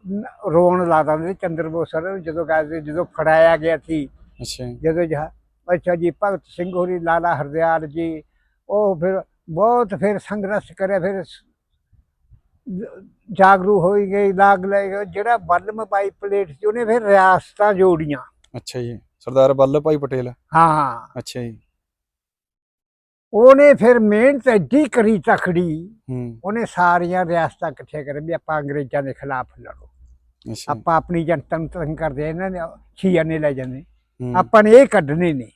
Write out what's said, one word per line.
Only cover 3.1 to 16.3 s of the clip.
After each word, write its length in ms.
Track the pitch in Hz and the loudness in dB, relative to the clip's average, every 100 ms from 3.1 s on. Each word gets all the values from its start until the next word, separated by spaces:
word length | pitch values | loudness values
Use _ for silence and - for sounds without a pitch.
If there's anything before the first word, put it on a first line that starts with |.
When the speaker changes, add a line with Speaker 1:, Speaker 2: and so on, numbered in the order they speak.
| - 156 160 165 165 | -4 0 4 4 4
Speaker 1:
ਗਿਆ 220 | 160 160 | 0 -4
ਸੀ। 280 | - 160 135 _ - _ | -4 -6 -6 _ -20 _
Speaker 2:
ਅੱਛਾ 240 | 123 - | -16 -12
ਜੀ। 120 | 123 120 | -12 -6
Speaker 1:
ਜਦੋਂ 280 | 156 160 | -4 -2
ਜਹਾ-, 280 | 170 147 160 _ _ _ - | -2 -4 -8 _ _ _ -4
ਅੱਛਾ 200 | 175 180 | -4 -2
ਜੀ, 160 | 175 170 | -2 -2
ਭਗਤ 320 | 143 208 190 | -2 -4 -4
ਸਿੰਘ 300 | _ - 180 | _ -10 -8
ਹੋਰੀ, 240 | 180 180 180 | -4 -4 -4
ਲਾਲਾ 380 | 165 165 170 147 | -2 0 0 -4
ਹਰਦਿਆਲ 500 | 143 151 165 165 156 | -4 -2 0 0 -4
ਜੀ, 360 | 151 165 160 - _ _ _ _ | -8 -8 -10 -16 _ _ _ _
ਉਹ 280 | 202 208 175 | -2 0 -2
ਫਿਰ 260 | 175 190 - _ - | -2 -4 -8 _ -12
ਬਹੁਤ 440 | 160 214 240 220 | -2 2 2 -2
ਫਿਰ 240 | 180 190 196 | -2 -4 -4
ਸੰਘਰਸ਼ 540 | - 208 190 208 - | -6 -8 -4 -6 -8
ਕਰਿਆ, 280 | - 190 196 | -8 -4 -2
ਫਿਰ 240 | 175 196 | -4 -6
ਸ-, 200 | 165 - _ _ _ _ _ _ _ _ _ _ _ _ 285 180 | -10 -16 _ _ _ _ _ _ _ _ _ _ _ _ -14 -12
ਜ-, 300 | 220 185 196 _ _ | -12 -16 -20 _ _
ਜਾਗਰੂ 480 | 190 190 196 185 202 | 2 4 4 2 2
ਹੋਈ 320 | 170 208 196 | 2 0 -2
ਗਈ, 200 | 202 202 | 0 -2
ਲਾਗ 320 | 185 196 196 | 2 4 2
ਲੈ 240 | 190 202 196 | 0 -4 -4
ਗਏ। 160 | 196 | -8
ਜਿਹੜਾ 320 | 202 175 220 233 | -8 -6 -2 -2
ਵੱਲਭ 480 | 170 175 190 214 | 0 -2 -2 -10
ਭਾਈ 260 | 220 202 196 | -4 -4 -4
ਪਟੇਲ 360 | _ 202 | _ -6